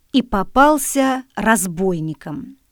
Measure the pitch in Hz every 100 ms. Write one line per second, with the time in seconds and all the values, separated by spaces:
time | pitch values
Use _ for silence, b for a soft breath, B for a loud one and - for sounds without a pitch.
0 | _ 269 - 202 190 - 285 302 294 277
1 | 269 262 254 - 220 226 185 165 190 175
2 | 156 156 - 143 - - _